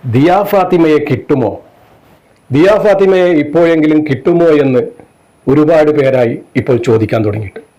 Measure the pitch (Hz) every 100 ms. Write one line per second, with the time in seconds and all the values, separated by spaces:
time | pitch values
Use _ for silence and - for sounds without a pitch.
0 | 131 117 156 185 202 202 180 180 160 151
1 | 147 123 - 139 110 - - _ _ _
2 | _ _ _ _ _ 127 185 208 208 196
3 | 190 185 180 165 147 160 170 165 151 156
4 | 151 127 - 170 170 151 135 127 - -
5 | - _ _ _ - 139 151 165 151 147
6 | 135 127 120 - - - - 120 117 110
7 | 107 113 107 104 101 - -